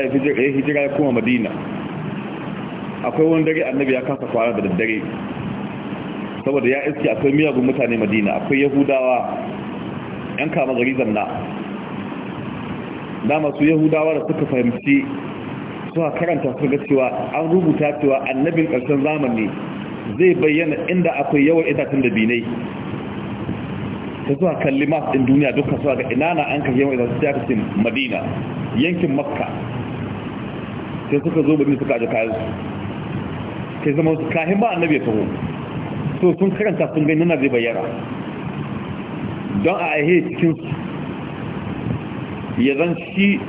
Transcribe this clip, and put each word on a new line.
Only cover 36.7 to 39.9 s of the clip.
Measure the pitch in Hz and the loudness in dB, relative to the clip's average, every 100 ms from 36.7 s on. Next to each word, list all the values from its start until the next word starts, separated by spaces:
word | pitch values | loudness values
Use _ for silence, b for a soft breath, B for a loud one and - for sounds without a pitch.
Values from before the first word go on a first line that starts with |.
| 170 156 | 0 0
sun | 156 151 | 2 2
gani | 156 170 | 4 4
nan | 156 | 4
zai | 135 | 2
bayyana. | 123 117 110 - - - - - - - - - - - - - - - - - - | 2 2 -2 -4 -6 -8 -8 -8 -8 -8 -6 -6 -8 -8 -8 -8 -6 -6 -6 -4 0
Don | 170 196 | 0 0
a | 170 | 0